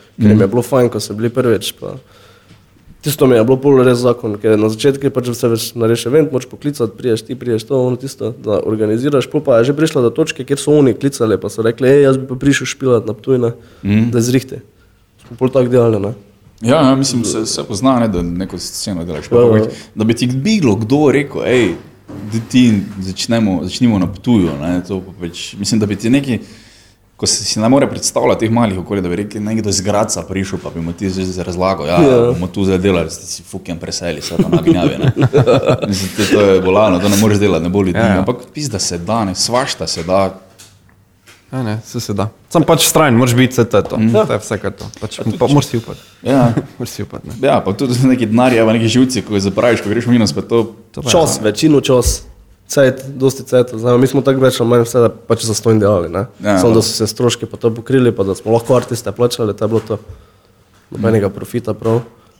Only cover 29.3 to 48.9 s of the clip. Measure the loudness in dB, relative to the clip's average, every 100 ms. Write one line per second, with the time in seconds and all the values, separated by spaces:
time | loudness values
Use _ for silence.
29.3 | -6 -6 -4 -2 -2 -2 0 -2 -4 -6
30.3 | -6 -4 -6 -8 -8 -8 -6 -4 -4 -6
31.3 | -6 -6 -2 -2 -2 0 2 4 4 2
32.3 | 0 -4 -2 0 2 2 0 -2 -8 -14
33.3 | -16 -14 -14 -12 -12 -10 -8 -8 -8 -6
34.3 | 0 0 2 2 2 0 0 0 2 2
35.3 | 2 2 2 2 -2 -2 -4 -4 -2 0
36.3 | 4 4 4 4 4 4 2 2 2 2
37.3 | 2 2 0 0 0 0 0 2 2 0
38.3 | -4 -8 -8 -6 -4 -6 -6 -4 -2 -2
39.3 | -4 -2 -2 -2 -6 -6 -6 0 0 0
40.3 | -4 -20 -20 -20 _ _ _ _ _ _
41.3 | -20 -12 -8 -6 -6 -8 -10 -6 -4 -4
42.3 | -8 -2 0 2 2 2 2 4 4 4
43.3 | 4 2 2 2 2 0 0 2 2 2
44.3 | -2 -4 -6 -6 -10 -16 -12 -12 -6 -6
45.3 | 0 2 2 0 -6 -8 -14 -18 _ -2
46.3 | 2 2 0 -6 -10 -12 -10 -12 -12 -14
47.3 | -2 0 2 0 -2 0 2 2 2 2
48.3 | 2 4 4 4 2 2